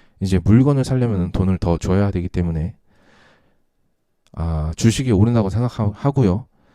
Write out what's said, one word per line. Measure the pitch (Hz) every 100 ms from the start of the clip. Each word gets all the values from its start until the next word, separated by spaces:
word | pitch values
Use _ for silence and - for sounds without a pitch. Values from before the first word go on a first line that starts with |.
| _ _
이제 | 98 90
물건을 | 92 113 135 139
사려면 | 127 127 120 101 90
돈을 | - 95 92
더 | 85 85
줘야 | 95 92 101
되기 | 95 87
때문에, | 92 87 80 82 - _ _ _ _ _ _ _ _ _ _ _ _ _ _ _
아, | - 82 80 78 82
주식이 | 113 110 131
오른다고 | 98 107 120 98
생각하고요. | 104 120 - 104 104 139 139 110 92 - _ _